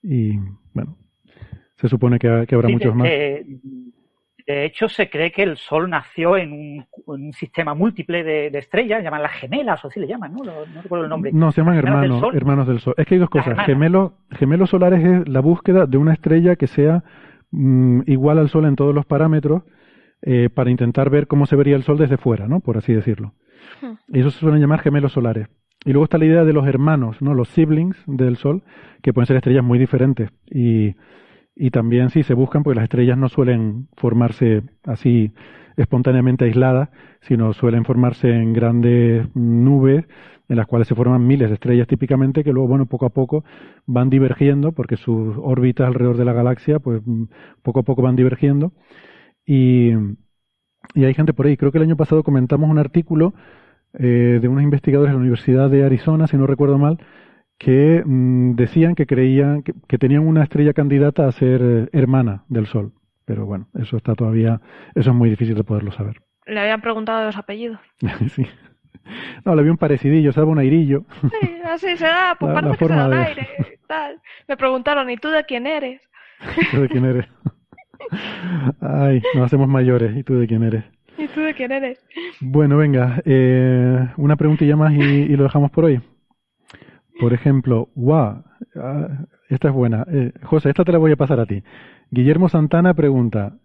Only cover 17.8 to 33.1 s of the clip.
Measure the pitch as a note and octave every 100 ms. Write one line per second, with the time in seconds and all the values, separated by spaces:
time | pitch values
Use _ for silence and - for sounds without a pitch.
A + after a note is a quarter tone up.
17.8 | B2+ B2 C3+ C3 C#3+ D#3 D3+ D#3+ D#3 C3+
18.8 | C#3+ D3 C#3 D3 D#3+ D#3 D3 E3 - _
19.8 | _ _ _ _ - B2 A#2+ - B2 B2
20.8 | A#2+ A#2+ C3+ C#3+ C#3+ D3 C#3+ C#3 C#3+ C#3
21.8 | C3 D3 D3 C3+ B2+ A2 G2+ E3 - A2
22.8 | - A2+ G#2 G#2+ G#2 _ _ _ - -
23.8 | C4 A3 _ C3+ C3 - D#3+ D3+ C#3+ D#3
24.8 | D3+ D3 C#3+ - A#2+ A2 G#2+ _ _ _
25.8 | - C#3 D3+ D#3+ D#3 E3 D#3+ D3+ C#3 C3
26.8 | D3 D3+ A#2 A2 C#3 C#3 A#2+ - D#3 D#3
27.8 | F3 F#3+ - C3+ B2+ A#2+ C#3+ E3+ _ -
28.8 | - _ - B2 A#2+ C3 C3 C3 B2 A#2+
29.8 | C3 C3 C3 C3 G#2 _ _ C#3 A#2+ A2+
30.8 | G#2 F#2+ _ _ _ _ _ - B2+ B2
31.8 | A2+ A#2+ B2+ D#3+ C#3+ B2 C3 D3 D3 A#2+
32.8 | A2+ A#2+ B2